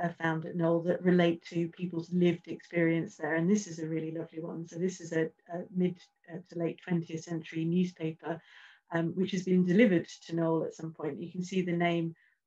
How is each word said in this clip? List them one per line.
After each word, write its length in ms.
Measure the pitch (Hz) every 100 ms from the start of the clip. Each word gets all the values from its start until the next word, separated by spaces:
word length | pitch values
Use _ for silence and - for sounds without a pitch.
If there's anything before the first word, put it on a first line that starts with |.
are 120 | 175 -
found 280 | 165 160 160
at 100 | 175
Knowle 300 | 165 170 170
that 160 | 180
relate 420 | 180 180 170 170 -
to 200 | 170 165
people's 420 | - 180 170 170
lived 380 | 180 175 175 170
experience 680 | - - 175 165 165 165 -
there. 180 | 151
And 160 | 165 170
this 160 | 208 180
is 140 | 160
a 80 | 160
really 240 | 160 160
lovely 280 | 165 160 160
one. 260 | 165 160 165
So 120 | 170
this 220 | 185 180
is 120 | 165
a, 120 | 165 160 - -
a 120 | 175 175 180
mid, 220 | 180 180 - _ -
uh, 60 | 170 -
to 100 | 170
late 200 | 165 -
twentieth 420 | - 170 165 160
century 420 | 175 165 - 165 165
newspaper, 760 | 180 180 - 160 160 156 165 - - - - _
um, 160 | 170 165
which 240 | 180 185
has 100 | 185
been 240 | 190 185 180
delivered 400 | 185 240 170 - - -
to 60 |
Knowle 320 | 165 165 165
at 100 | -
some 200 | - 160
point. 260 | 160 151 139
You 100 | 170
can 140 | 180
see 160 | 180 190
the 120 | 175
name, 420 | 170 175 170 165 165 _ _